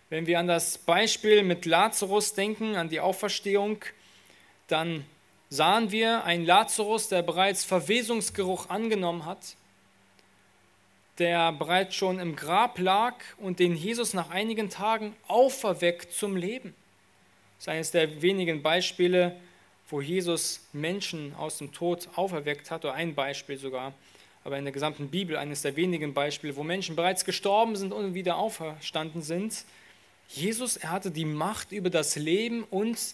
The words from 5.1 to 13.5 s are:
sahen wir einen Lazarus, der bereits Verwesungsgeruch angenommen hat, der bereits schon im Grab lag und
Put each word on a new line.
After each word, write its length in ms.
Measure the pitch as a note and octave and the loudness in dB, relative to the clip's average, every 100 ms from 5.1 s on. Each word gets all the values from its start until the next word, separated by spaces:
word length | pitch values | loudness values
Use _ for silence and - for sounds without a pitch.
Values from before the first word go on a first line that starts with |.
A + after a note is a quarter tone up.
| _ _ _ _ | _ _ _ _
sahen 400 | C#3 D#3+ G#3 A3 | 2 4 4 2
wir 320 | G#3+ A3+ A3+ | 2 2 2
einen 220 | F3 E3+ E3 | 2 2 6
Lazarus, 600 | F#3 A3 - G#3 A3 G#3+ | 6 6 0 0 -2 0
der 140 | F#3 | 0
bereits 420 | F3 E3 G3 F#3 | 0 2 2 2
Verwesungsgeruch 1080 | - F#3 D3+ A#3 A3+ A#3 G#3+ - F#3 F3+ - | 0 0 2 0 0 -2 -2 -2 -2 -4 -4
angenommen 540 | F#3+ A3+ G#3 F3 E3+ | -4 -2 0 0 -4
hat, 320 | D#3+ G3 - - _ _ _ _ _ _ _ _ _ _ _ _ _ _ _ - | -8 -12 -16 -20 _ _ _ _ _ _ _ _ _ _ _ _ _ _ _ -2
der 320 | F3 E3+ E3 | 2 4 2
bereits 460 | D3+ D#3 F3+ F#3+ - | 0 0 2 0 0
schon 240 | F#3+ F#3 | -2 -2
im 160 | F3 C#3+ | -4 -6
Grab 420 | C#3+ F3+ A#3+ G#3 | 0 2 2 2
lag 380 | F#3 G3 A#3+ A#3+ - - | 2 4 2 -2 -14 -10
und 200 | G3 | -6